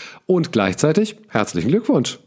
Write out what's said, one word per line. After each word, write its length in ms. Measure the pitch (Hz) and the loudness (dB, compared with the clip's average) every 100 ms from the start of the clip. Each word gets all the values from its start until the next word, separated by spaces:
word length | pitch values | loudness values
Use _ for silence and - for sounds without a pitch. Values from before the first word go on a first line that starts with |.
| - - - | -18 -10 -2
und 240 | 180 160 | 0 0
gleichzeitig 640 | 110 95 90 151 185 214 - - | 0 0 0 0 2 0 -6 -6
herzlichen 400 | 113 104 87 104 | -4 -2 -2 0
Glückwunsch. 500 | 202 220 185 113 - | 0 2 0 0 -6